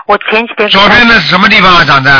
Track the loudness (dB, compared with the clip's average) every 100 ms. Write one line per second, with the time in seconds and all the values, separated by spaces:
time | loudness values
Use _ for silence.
0 | -4 -4 -2 -4 -4 -4 -2 0 2 2
1 | 2 0 0 -2 0 0 2 2 2 0
2 | 2